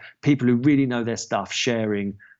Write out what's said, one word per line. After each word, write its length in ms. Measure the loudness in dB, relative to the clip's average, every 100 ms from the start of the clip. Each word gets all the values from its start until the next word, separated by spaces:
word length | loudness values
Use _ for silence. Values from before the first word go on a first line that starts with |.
| -14 -4
people 260 | 0 2 4
who 100 | 2
really 300 | 4 2 2
know 160 | -2
their 140 | -4 -6
stuff 360 | -4 -4 -4
sharing, 640 | -4 -2 0 -2 -2 -4 -8 -16